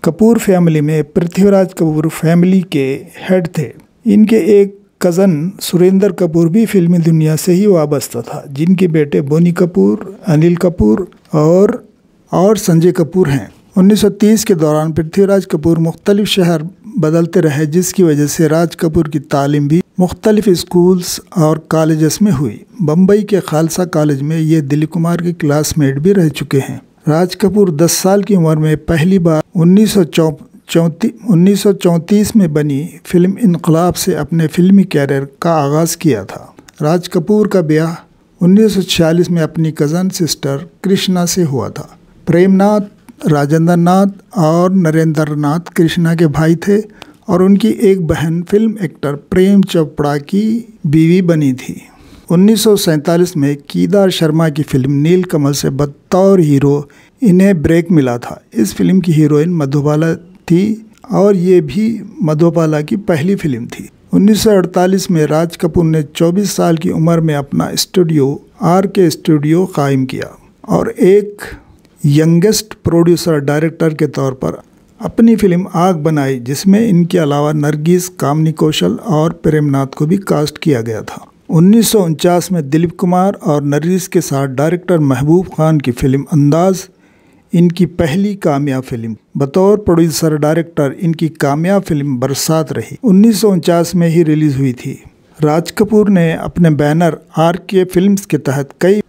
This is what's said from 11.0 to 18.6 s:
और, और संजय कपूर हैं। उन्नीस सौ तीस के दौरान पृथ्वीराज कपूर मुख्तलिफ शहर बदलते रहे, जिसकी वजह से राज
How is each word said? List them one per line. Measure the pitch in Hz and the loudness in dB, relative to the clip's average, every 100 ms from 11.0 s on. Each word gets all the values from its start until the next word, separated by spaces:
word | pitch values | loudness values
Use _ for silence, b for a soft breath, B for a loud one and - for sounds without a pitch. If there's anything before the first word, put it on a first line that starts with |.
| 180 _ _ | -4 _ _
और, | - 151 175 202 - - _ _ _ _ | 0 2 4 2 0 -10 _ _ _ _
और | 165 190 214 | 0 2 2
संजय | - 165 175 | 2 2 2
कपूर | 170 156 185 175 | 0 -2 0 0
हैं। | 139 - _ _ - | -2 -6 _ _ 2
उन्नीस | 185 214 | 4 4
सौ | 208 | 0
तीस | 202 208 220 | 2 2 2
के | - 185 | 2 0
दौरान | 156 151 160 | 2 0 -2
पृथ्वीराज | 156 160 190 196 196 190 | -4 -4 0 2 2 0
कपूर | 175 160 165 | -2 0 0
मुख्तलिफ | 160 165 - 202 208 | -2 -4 -2 0 0
शहर | - 175 165 160 - - 262 | 0 0 0 -4 -14 -12 -4
बदलते | 156 165 170 180 | 0 0 0 0
रहे, | 160 139 156 | 0 0 0
जिसकी | 165 175 - | 0 -2 0
वजह | 175 147 147 | 2 2 -2
से | - 156 | 0 0
राज | 160 | 2